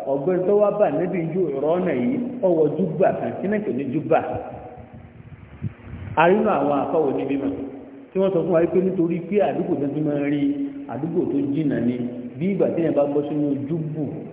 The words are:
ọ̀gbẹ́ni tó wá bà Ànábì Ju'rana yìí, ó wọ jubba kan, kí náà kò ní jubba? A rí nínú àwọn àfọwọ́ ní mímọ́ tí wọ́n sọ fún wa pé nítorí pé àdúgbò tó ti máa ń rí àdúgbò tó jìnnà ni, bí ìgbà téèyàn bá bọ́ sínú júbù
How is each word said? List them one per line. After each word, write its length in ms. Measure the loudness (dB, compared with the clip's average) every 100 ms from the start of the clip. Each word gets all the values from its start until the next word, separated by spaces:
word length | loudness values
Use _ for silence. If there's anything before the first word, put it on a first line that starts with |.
ọ̀gbẹ́ni 400 | -2 -2 0 0
tó 100 | 2 4
wá 160 | 4
bà 140 | 4 2
Ànábì 320 | 2 -2 -2 -2
Ju'rana 640 | 0 -2 0 0 2 2
yìí, 240 | 0 0 -2 -4 0
ó 100 | 2
wọ 140 | 4 4
jubba 380 | 2 -2 2 2
kan, 200 | 2 -4
kí 140 | -4 -2
náà 120 | -2
kò 120 | 0
ní 120 | -4
jubba? 360 | -2 -4 2 2 2 -6 -8 -12 -16 -18 -18 -20 -20 -20 -20 -20 -20 -10 -10 -10 -14 -12 -6
A 140 | 2
rí 120 | 4 6
nínú 140 | 4
àwọn 280 | 2 2 0
àfọwọ́ 380 | 0 2 2 0
ní 80 | -2
mímọ́ 260 | -2 -2 -4 -8 -12 -16 -20 -8
tí 100 | 0
wọ́n 140 | 2
sọ 60 | 2
fún 100 | 2
wa 100 | 2
pé 180 | 4 2
nítorí 380 | 2 2 0 0
pé 160 | 0 2
àdúgbò 360 | 2 0 -2 0
tó 120 | -2
ti 120 | 0
máa 180 | 0 0
ń 60 | 0
rí 160 | 0 0 0 -4 -8
àdúgbò 380 | -8 -6 -2 0
tó 140 | 0 0 0
jìnnà 320 | 0 0 0
ni, 160 | 0 -2 -4 -6 -12
bí 140 | -4 -2
ìgbà 200 | 2 0
téèyàn 260 | 2 0
bá 100 | 2
bọ́ 180 | 2 2
sínú 240 | 0 0 0 0
júbù 420 | -2 -4 -4 -4 -4 -6 -12